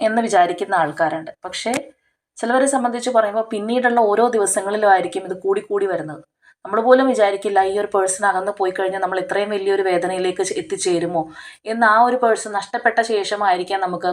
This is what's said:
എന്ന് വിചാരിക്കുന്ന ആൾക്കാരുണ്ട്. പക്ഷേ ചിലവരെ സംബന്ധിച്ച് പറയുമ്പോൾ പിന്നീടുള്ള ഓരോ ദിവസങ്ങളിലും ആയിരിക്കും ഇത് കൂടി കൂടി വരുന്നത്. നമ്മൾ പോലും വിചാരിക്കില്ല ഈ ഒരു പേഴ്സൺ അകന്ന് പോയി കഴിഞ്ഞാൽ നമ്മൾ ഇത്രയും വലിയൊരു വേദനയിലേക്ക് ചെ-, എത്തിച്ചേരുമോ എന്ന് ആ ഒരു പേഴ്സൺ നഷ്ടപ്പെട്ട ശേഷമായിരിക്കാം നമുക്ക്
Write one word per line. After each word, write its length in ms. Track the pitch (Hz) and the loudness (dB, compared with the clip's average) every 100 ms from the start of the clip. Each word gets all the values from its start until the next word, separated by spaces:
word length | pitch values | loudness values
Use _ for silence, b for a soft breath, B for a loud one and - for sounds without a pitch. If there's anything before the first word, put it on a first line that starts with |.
| 220 | -2
എന്ന് 140 | 226 226 | 0 0
വിചാരിക്കുന്ന 500 | 190 - - - 190 | 2 2 0 -2 0
ആൾക്കാരുണ്ട്. 500 | 156 147 160 160 160 - 185 | 0 0 -2 -4 -10 -14 -14
പക്ഷേ 260 | 175 220 254 - b b _ _ - | -8 -4 -4 -6 b b _ _ -8
ചിലവരെ 260 | 226 254 269 | -2 2 2
സംബന്ധിച്ച് 360 | 269 240 240 240 240 | 0 -2 -2 0 2
പറയുമ്പോൾ 300 | 214 214 220 | 2 0 -4
പിന്നീടുള്ള 460 | 214 208 247 240 240 220 | -4 -2 0 2 2 2
ഓരോ 160 | 208 240 226 | 4 2 2
ദിവസങ്ങളിലും 540 | 196 208 196 208 208 | 0 -2 -2 0 4
ആയിരിക്കും 300 | 190 175 190 185 | 4 2 -6 -8
ഇത് 60 | 185 190 | -6 -2
കൂടി 160 | 196 202 | -2 -2
കൂടി 180 | 202 196 | -2 -2
വരുന്നത്. 280 | 170 156 151 - _ b _ | -2 -6 -14 -18 _ b _
നമ്മൾ 140 | 185 208 226 | -4 0 4
പോലും 200 | 254 269 | 6 4
വിചാരിക്കില്ല 440 | 220 202 196 208 202 190 | 2 2 2 0 2 2
ഈ 20 | 202 | 0
ഒരു 80 | 208 202 | -2 0
പേഴ്സൺ 280 | 190 190 202 | 0 0 0
അകന്ന് 220 | 185 190 202 | 0 -2 -2
പോയി 100 | 185 185 | -2 -2
കഴിഞ്ഞാൽ 240 | 190 196 185 | -4 -2 -4
നമ്മൾ 120 | 185 | -4
ഇത്രയും 260 | - 196 202 208 | -4 -2 -2 -2
വലിയൊരു 260 | 196 196 190 | 0 0 2
വേദനയിലേക്ക് 520 | 180 180 185 185 - 185 | 0 0 -2 -2 -2 -4
ചെ-, 80 | - | -6
എത്തിച്ചേരുമോ 600 | 160 190 185 175 170 170 160 B B B - | -6 -4 -2 0 0 -2 -4 B B B -8
എന്ന് 140 | 226 226 | 2 4
ആ 40 | 214 240 | 6 4
ഒരു 80 | 247 | 4
പേഴ്സൺ 280 | 233 220 220 208 | 2 2 -2 -6
നഷ്ടപ്പെട്ട 400 | - 240 240 - 226 | -6 -2 0 2 2
ശേഷമായിരിക്കാം 680 | 220 190 208 202 180 180 196 185 | 0 -2 0 0 0 0 -4 -2
നമുക്ക് 220 | 175 180 | -2 -4